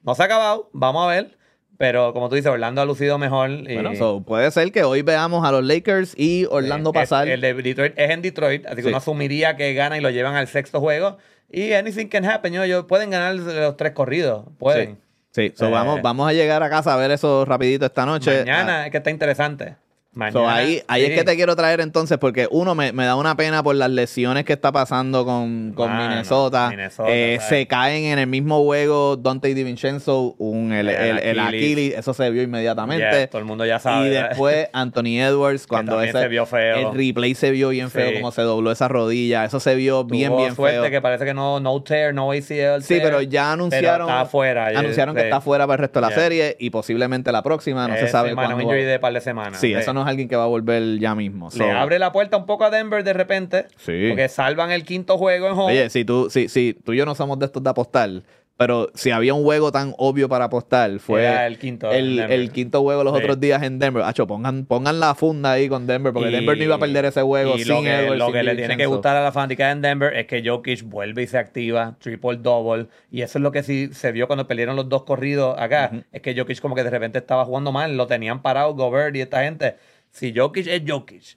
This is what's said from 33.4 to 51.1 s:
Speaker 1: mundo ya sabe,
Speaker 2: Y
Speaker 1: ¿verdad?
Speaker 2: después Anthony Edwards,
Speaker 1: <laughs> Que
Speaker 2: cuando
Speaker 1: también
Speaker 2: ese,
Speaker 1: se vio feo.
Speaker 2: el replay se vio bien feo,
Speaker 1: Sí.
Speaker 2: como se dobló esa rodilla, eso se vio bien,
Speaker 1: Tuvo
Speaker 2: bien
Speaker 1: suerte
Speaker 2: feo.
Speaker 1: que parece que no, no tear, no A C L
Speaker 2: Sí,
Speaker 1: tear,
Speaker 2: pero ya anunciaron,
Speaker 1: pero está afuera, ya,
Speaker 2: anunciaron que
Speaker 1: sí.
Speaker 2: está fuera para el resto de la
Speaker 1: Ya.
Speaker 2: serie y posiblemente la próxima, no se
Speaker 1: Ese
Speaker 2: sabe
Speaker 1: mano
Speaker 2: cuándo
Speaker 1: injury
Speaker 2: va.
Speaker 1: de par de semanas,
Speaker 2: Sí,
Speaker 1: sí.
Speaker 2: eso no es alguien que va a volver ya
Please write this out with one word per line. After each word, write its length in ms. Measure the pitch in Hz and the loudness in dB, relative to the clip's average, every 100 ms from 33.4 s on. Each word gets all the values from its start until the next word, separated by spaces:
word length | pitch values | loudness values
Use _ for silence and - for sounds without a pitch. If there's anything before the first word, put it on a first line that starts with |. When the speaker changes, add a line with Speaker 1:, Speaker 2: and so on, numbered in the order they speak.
Speaker 1:
mundo 200 | 110 110 | -8 -4
ya 140 | 113 113 | 0 0
sabe, 300 | 131 117 139 | 0 2 2
Speaker 2:
Y 20 | |
Speaker 1:
¿verdad? 180 | 135 123 | 0 0
Speaker 2:
después 380 | 131 139 151 156 | 0 2 2 0
Anthony 480 | 131 127 - 117 117 | -4 -4 -2 -2 0
Edwards, 420 | 131 139 139 139 | 2 2 2 0
Speaker 1:
<laughs> 40 | - | -2
Que 20 | |
Speaker 2:
cuando 240 | 113 110 | -2 0
Speaker 1:
también 180 | 110 113 123 | 0 0 0
Speaker 2:
ese, 60 | |
Speaker 1:
se 60 | 127 | 0
vio 160 | 117 | 0
feo. 460 | 113 123 113 113 127 | 0 0 2 2 0
Speaker 2:
el 80 | 131 131 | 0 0
replay 280 | 117 123 127 | 0 0 0
se 160 | 139 | 0
vio 160 | 135 135 | 2 0
bien 200 | 131 127 | 0 -4
feo, 180 | 127 123 | -2 -2
Speaker 1:
Sí. 60 | 107 | -2
Speaker 2:
como 160 | 120 | -4
se 100 | 117 | -2
dobló 300 | 117 110 113 | 0 2 0
esa 160 | 113 127 | 0 0
rodilla, 560 | 127 113 120 120 117 | 2 0 0 0 0
eso 160 | 107 135 | 0 0
se 160 | 139 131 | 0 2
vio 260 | 131 131 | 2 0
bien, 260 | 123 123 139 | 0 0 2
Speaker 1:
Tuvo 80 | 127 | 2
Speaker 2:
bien 140 | 127 123 | 0 2
Speaker 1:
suerte 240 | 143 120 | 0 2
Speaker 2:
feo. 100 | 120 | 0
Speaker 1:
que 100 | 139 | 0
parece 240 | 127 123 | 0 -2
que 100 | 139 | -2
no, 260 | 139 139 143 | -2 -2 -2
no 200 | 135 139 | 0 -2
tear, 280 | 139 151 151 | 0 0 0
no 180 | 139 135 | 0 -2
A 80 | 143 | -2
C 200 | 143 147 | -4 -2
L 180 | 143 143 | 0 0
Speaker 2:
Sí, 120 | 139 | 2
Speaker 1:
tear, 80 | 170 | 2
Speaker 2:
pero 180 | 156 143 | 4 2
ya 300 | 139 143 147 | 0 0 0
anunciaron, 400 | 160 175 135 165 | 0 0 2 2
Speaker 1:
pero 160 | 170 170 | 2 2
está 120 | 127 | 0
afuera, 500 | 127 143 131 120 110 | 2 2 2 2 0
ya, 80 | 110 | 0
Speaker 2:
anunciaron 340 | 113 113 139 | 0 0 0
que 60 | 151 | 2
Speaker 1:
sí. 60 | 113 | 2
Speaker 2:
está 120 | 135 | 0
fuera 280 | 143 143 139 | 2 2 4
para 60 | |
el 40 | 135 | 2
resto 180 | 139 - | 2 2
de 60 | 117 | 2
la 40 | |
Speaker 1:
Ya. 100 | 107 | 2
Speaker 2:
serie 360 | 170 165 151 - | 2 2 0 -2
y 120 | 120 | -4
posiblemente 600 | 110 - 117 123 127 127 | -4 -2 -2 0 -2 0
la 140 | 117 | 0
próxima, 420 | 139 156 156 131 123 | 0 -2 -2 -4 -2
no 80 | |
se 60 | 110 | 0
Speaker 1:
Ese 80 | 120 | 2
Speaker 2:
sabe 260 | 123 120 | 2 0
Speaker 1:
mano 140 | 120 127 123 | 0 -2 -2
Speaker 2:
cuándo 60 | |
Speaker 1:
injury 200 | 117 135 131 | 0 0 0
Speaker 2:
va. 40 | |
Speaker 1:
de 80 | 127 | 0
par 140 | 127 | 0
de 80 | 120 | -2
semanas, 400 | 127 117 104 98 | -4 -6 -8 0
Speaker 2:
Sí, 80 | 120 | 0
Speaker 1:
sí. 60 | |
Speaker 2:
eso 180 | 107 113 | 2 0
no 60 | 135 | -2
es 60 | 143 | -2
alguien 220 | 135 123 | -2 -2
que 80 | 123 | 0
va 80 | |
a 20 | 117 | 0
volver 520 | 117 113 117 113 110 | 0 0 0 0 0
ya 160 | 110 | -2